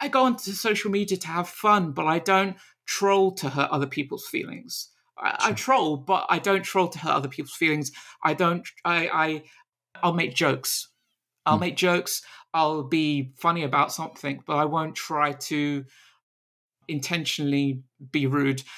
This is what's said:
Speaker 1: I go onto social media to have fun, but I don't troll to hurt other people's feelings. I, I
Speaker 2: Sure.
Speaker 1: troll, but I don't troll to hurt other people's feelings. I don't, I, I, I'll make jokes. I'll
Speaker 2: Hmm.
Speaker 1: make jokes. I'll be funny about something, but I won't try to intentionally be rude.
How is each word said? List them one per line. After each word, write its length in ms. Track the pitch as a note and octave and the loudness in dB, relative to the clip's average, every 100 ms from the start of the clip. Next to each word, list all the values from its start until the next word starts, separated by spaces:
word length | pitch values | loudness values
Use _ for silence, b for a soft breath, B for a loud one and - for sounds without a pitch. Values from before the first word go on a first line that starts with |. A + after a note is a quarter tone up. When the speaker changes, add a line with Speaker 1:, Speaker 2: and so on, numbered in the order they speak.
Speaker 1:
I 60 | C#4+ | -2
go 160 | C4 | 4
onto 280 | C4 A#3+ - | 4 2 -4
social 360 | F#3+ A#3 G#3 G#3+ | -2 0 0 0
media 280 | G3+ G3+ F#3 | 0 0 -2
to 100 | E3 | -2
have 200 | E3 F3 | -4 -4
fun, 440 | - G#3+ G#3 E3+ | 0 4 4 4
but 160 | C#3 D#3 | 0 0
I 100 | E3 | 2
don't 400 | E3+ F#3+ G3 F#3 B B - | 4 4 2 -4 B B -8
troll 440 | - G3 G3 F#3+ F#3 | 0 4 6 4 2
to 140 | C#3+ | -2
hurt 200 | C#3 C#3 | 0 0
other 160 | D3 C#3 | 0 -2
people's 400 | D3+ - C3+ - | -4 -6 -8 -6
feelings. 640 | - - - - - - _ _ - | -6 -6 -10 -12 -12 -12 _ _ -6
I, 180 | - - | -4 0
I 80 | A3 | -2
Speaker 2:
Sure. 60 | G3+ | -2
Speaker 1:
troll, 420 | - C4 E3 D3 | 2 2 2 -2
but 280 | C3 F#3 - | 0 0 2
I 100 | E3+ | 0
don't 240 | G3+ G3 | 2 0
troll 240 | F3+ G3 F3 | 0 0 0
to 120 | D#3 | -2
hurt 140 | D#3 | -2
other 160 | D3 C#3 | 0 -2
people's 240 | C3 C#3 - | -8 -12 -4
feelings. 360 | D#3+ D3+ C#3 B B B | 0 0 -4 B B B
I 100 | D#3 | 0
don't, 340 | D3+ F3 F3 - - | 2 2 0 -4 -6
I, 240 | F3 E3+ E3 | -2 0 0
I, 360 | E3 D#3+ D#3 B B _ _ _ - | 0 0 -2 B B _ _ _ -2
I'll 120 | F3 | 0
make 200 | E3+ E3 | 0 -2
jokes. 560 | - D#3 C3 - - - _ _ _ _ _ - | 0 2 0 -2 -6 -6 _ _ _ _ _ 0
I'll 120 | D#3 | 2
Speaker 2:
Hmm. 40 | |
Speaker 1:
make 160 | F3 - | 2 2
jokes. 460 | F3+ F3 - - B B B E3 | 2 2 0 -6 B B B 0
I'll 280 | D#3 D#3 | 2 0
be 480 | C3+ E3 D3+ D3 C3 - | 0 0 2 0 -2 -2
funny 260 | E3+ E3+ | 0 0
about 280 | D3 C#3+ D3+ | 0 2 0
something, 520 | - D#3+ - C#3+ C#3 - | -2 -10 -8 -8 -8 -2
but 120 | D3+ | 0
I 80 | D3+ | 0
won't 300 | D#3+ D#3 - | 0 -2 -6
try 360 | - D#3 D3 | -6 0 0
to 540 | C3+ - D3+ D3 C#3+ C3 b b b _ _ _ _ _ _ - | -2 -4 -2 0 -2 -6 b b b _ _ _ _ _ _ -8
intentionally 960 | D3+ - E3+ D3 - C#3+ C#3+ C#3 C3 - _ C3+ | -6 -2 -4 -2 -2 0 2 0 -2 -10 _ -6
be 160 | D#3 C3+ | -2 0
rude. 340 | C#3+ C#3 C3 - | 2 2 0 -6